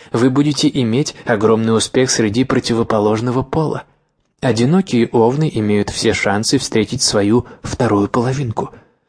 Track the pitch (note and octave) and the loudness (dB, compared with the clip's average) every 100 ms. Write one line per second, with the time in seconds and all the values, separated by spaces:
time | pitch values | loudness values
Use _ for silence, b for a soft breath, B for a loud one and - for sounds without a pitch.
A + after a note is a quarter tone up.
0 | B A#2 C3 C3 D3 C#3 D3+ C#3+ A2+ A#2+ | B 0 2 2 0 2 0 0 0 0
1 | D3+ - - G#2+ A2 A2 A2+ A2 - B2+ | -2 -6 -2 0 2 2 2 0 0 0
2 | B2+ - A2 A2 C3 B2+ - A#2 A2+ A2 | 0 0 0 0 0 0 0 -2 0 0
3 | G#2 A2 B2 B2 C#3 D#3+ D#3 - - _ | 2 0 -2 -2 -2 -2 -2 -4 -10 _
4 | _ _ _ _ C3 A2 B2 F#3 F#3 B2 | _ _ _ _ -2 0 2 2 2 0
5 | A2+ A#2+ A2+ C#3 D#3 A2+ G#2 G#2 G2 - | 2 4 2 2 -2 -2 0 0 0 -2
6 | A#2 F#2+ G#2 G2+ A2+ C3+ - A2 G#2 C3+ | -2 0 0 -2 0 -2 0 -2 -2 -2
7 | - A2+ G2+ A#2+ B B - - A#2 G2+ | -2 0 2 0 B B -12 -4 0 2
8 | G2+ B2+ A#2+ C3 B2+ - - B B B | 2 0 -2 -2 -4 -6 -8 B B B